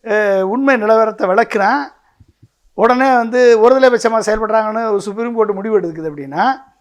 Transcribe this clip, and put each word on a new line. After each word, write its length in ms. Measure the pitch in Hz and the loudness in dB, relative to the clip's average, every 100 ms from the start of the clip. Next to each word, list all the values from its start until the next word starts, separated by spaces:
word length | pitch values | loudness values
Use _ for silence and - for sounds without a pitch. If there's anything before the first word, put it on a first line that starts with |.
அஹ், 380 | 226 214 208 190 | -2 -2 0 0
உண்மை 340 | 190 240 269 262 | -2 -2 0 0
நிலவரத்தை 500 | 214 220 220 220 196 | 2 2 2 -2 0
விளக்குறான், 540 | 196 226 214 196 269 277 _ _ _ _ _ _ _ _ | 0 0 -2 0 -2 -6 _ _ _ _ _ _ _ _
உடனே 420 | - 220 247 269 254 | -2 0 2 2 0
வந்து 420 | 226 247 247 226 | 0 2 4 6
ஒருதலைபட்சமா 640 | 226 262 254 240 226 220 | 4 6 4 2 0 -2
செயல்படுறாங்கன்னு 720 | 208 214 214 220 214 220 226 | -2 -4 0 -2 -2 -4 -2
ஒரு 120 | 202 | -4
சுப்ரீம் 340 | 202 202 233 226 | -4 -8 -6 -2
கோர்ட் 160 | 214 | -2
முடிவு 300 | 196 214 214 | -2 -2 -2
எடுக்குது 280 | 175 160 160 | -2 -8 -10
அப்படின்னா 440 | 147 139 151 233 269 - _ | -10 -10 -2 -2 -2 -12 _